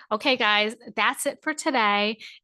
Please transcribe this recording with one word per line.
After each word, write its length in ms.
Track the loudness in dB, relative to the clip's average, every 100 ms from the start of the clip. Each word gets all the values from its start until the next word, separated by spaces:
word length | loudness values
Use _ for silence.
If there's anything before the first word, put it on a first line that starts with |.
| -6
Okay, 240 | -2 0 2
guys, 400 | 4 2 0 -4 -10 -2
that's 300 | -2 0 -6
it 140 | -4
for 120 | -8
today. 640 | -4 -2 2 2 2 0 -4 -14 -18